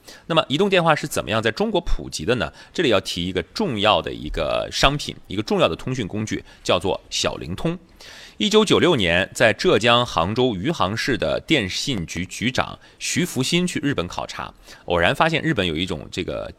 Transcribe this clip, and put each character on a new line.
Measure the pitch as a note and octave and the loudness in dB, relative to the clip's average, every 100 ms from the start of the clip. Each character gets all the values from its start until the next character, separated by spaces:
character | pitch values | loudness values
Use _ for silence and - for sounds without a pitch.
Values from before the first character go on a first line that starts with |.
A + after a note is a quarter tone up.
| - - - | -20 -16 -2
那 | D#3+ | 0
么 | - | 2
移 | D3 | 0
动 | G3+ | 2
电 | F#3 | 2
话 | E3 | 2
是 | D3+ D3 | 0 -2
怎 | - | -4
么 | C2+ | -2
样 | A2 | 0
在 | A2 | 0
中 | - A3 | 0 0
国 | F3+ | -2
普 | - - - | 0 -2 -2
及 | - | -4
的 | D3 B2 | -2 0
呢？ | D2 - - | -2 -6 -6
这 | - | 0
里 | D3+ | 2
要 | G2 | 2
提 | - E2+ F2 | 2 -4 -2
一 | |
个 | F2+ - | -4 -4
重 | - G3+ G#2+ | -4 -2 2
要 | G#2 F2 | 4 2
的 | D2+ | 0
一 | A#1 D2 | -8 -6
个 | - C#2+ A#1 G#1+ | -4 -2 -2 -4
商 | - C#3 D3 | 0 2 0
品， | - - - | -6 -12 -8
一 | F#2 | -6
个 | |
重 | - G3+ | -2 2
要 | A#2 | 2
的 | D#2+ | 0
通 | B2+ B2+ | -6 -6
讯 | F2+ | -4
工 | G#2 | -6
具， | G#2 G2+ - - | -6 -6 -8 -6
叫 | - F#2+ | 0 0
做 | F#2+ - - | 0 -2 -4
小 | - F#2 - | -4 -4 -4
灵 | C#2 F#2+ | -8 -6
通。 | E3+ F3 - - - - - - | -6 -6 -12 -20 -20 -20 -16 -4
一 | G#3+ | 2
九 | G#3+ | 4
九 | G#3 G#2+ | 6 4
六 | D3+ C#3+ | 4 4
年， | F2 F2 - | 4 2 0
在 | - A#2 | 2 2
浙 | G#2 F#3 B2 | 4 2 4
江 | A#2 A#2+ A#2+ | 4 4 2
杭 | - F2 A2 | 0 0 2
州 | B2+ F#2 | 2 2
余 | A#2+ | -2
杭 | - F#2 A2+ | -2 -2 -2
市 | - G#2 | -2 -2
的 | D#2 B1 - | 0 -2 0
电 | D3+ G#2 | 0 0
信 | - - A2 D#2 | -4 -4 -4 -6
局 | F2+ F2+ | -6 -8
局 | - A2 | -4 -2
长 | B2 B1+ - - - | -2 -4 -8 -20 -10
徐 | - D3+ F3 | -4 -2 0
福 | B2+ | -2
新 | C3 E3+ F3+ | 0 0 0
去 | - | -2
日 | C#3+ - | -2 -2
本 | F2 | -4
考 | - - | -8 -8
察， | - - - - - - | -10 -12 -14 -20 -14 -2
偶 | E2+ | 2
然 | F2 C#3+ | 4 4
发 | E3 | 2
现 | D#3+ | 2
日 | D#3+ | 0
本 | A#2 F2+ | 0 0
有 | D#2 | -2
一 | |
种 | F#2 D#2+ - | -4 -6 -6
这 | F#2+ | -6
个 | E2 A#1+ G#1+ | -6 -6 -8